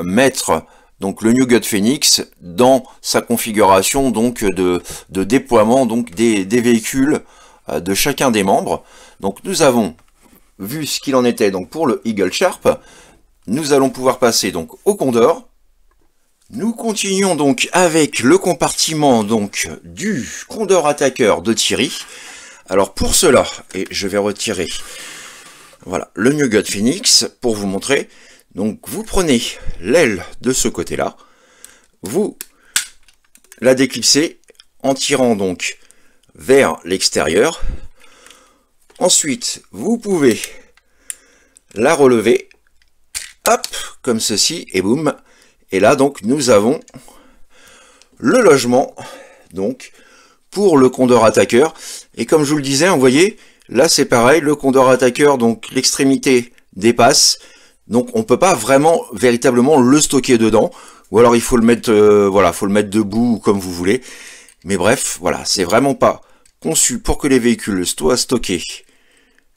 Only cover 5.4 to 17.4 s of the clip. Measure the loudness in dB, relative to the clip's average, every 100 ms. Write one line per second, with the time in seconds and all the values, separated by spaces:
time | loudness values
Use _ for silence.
5.4 | 2 2 4 2 0 -2 -6 0 0 0
6.4 | 0 0 2 0 0 -2 0 -2 -6 _
7.4 | -20 _ -8 -8 -4 -2 -2 0 0 0
8.4 | 2 0 0 -8 _ -20 -20 -10 -10 -8
9.4 | -8 0 2 2 -2 -8 _ _ _ _
10.4 | _ -18 -12 -10 -8 -8 -2 0 0 0
11.4 | -2 -2 -8 -4 -2 -2 -4 -2 -4 0
12.4 | -2 0 -2 -2 -10 -20 _ _ _ _
13.4 | -8 -6 0 2 0 0 -4 0 0 0
14.4 | -4 -6 -10 -4 -4 -2 0 2 2 0
15.4 | -8 _ _ _ _ _ _ _ _ _
16.4 | _ -6 -6 -4 -6 -4 -4 0 0 2